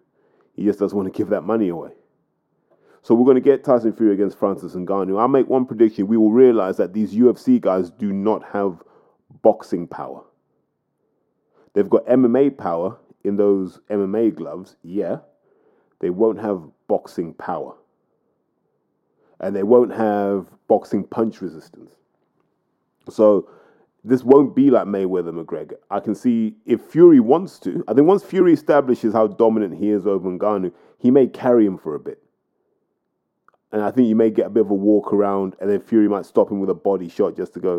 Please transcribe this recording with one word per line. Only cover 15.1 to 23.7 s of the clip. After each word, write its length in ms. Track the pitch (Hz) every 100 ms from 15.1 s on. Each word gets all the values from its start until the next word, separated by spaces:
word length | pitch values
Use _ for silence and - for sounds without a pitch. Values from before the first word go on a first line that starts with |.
| 143 _ _ _ _ _ _ _ -
They 100 | 87
won't 300 | 90 113 104
have 220 | 104 95 78 _ -
boxing 460 | 104 - - 82
power. 420 | - - 82 65 - _ _ _ _ _ _ _ _ _ _ _ _ _ _ _ -
And 140 | 95 98
they 80 |
won't 300 | 101 123 117
have 540 | 104 110 104 101 98 87 _ -
boxing 340 | 110 - 104
punch 380 | 92 - 113 -
resistance. 500 | 90 80 - - - _ _ _ _ _ _ _ _ _ _ _ -
So 400 | - 107 98 - - _